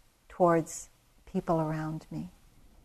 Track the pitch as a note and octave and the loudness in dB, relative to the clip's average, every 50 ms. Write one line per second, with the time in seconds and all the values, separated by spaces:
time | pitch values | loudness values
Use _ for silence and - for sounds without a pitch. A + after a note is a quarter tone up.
0 | _ _ _ _ _ - - - F#3 E3+ E3 E3 D#3+ - - - - - _ _ | _ _ _ _ _ -8 0 4 4 4 4 4 2 -2 -8 -16 -16 -18 _ _
1 | _ _ _ _ - - - F#3 - - E3+ D#3+ D#3+ D#3 D#3+ D#3 D#3 D#3 D#3+ D#3+ | _ _ _ _ -14 -6 -6 -4 0 0 0 0 0 0 -2 -4 -4 -6 -6 -8
2 | - - E3 D3+ E3 F3+ - - - - _ - - - - - | -10 -10 -10 -10 -10 -10 -14 -20 -20 -20 _ -20 -20 -20 -20 -20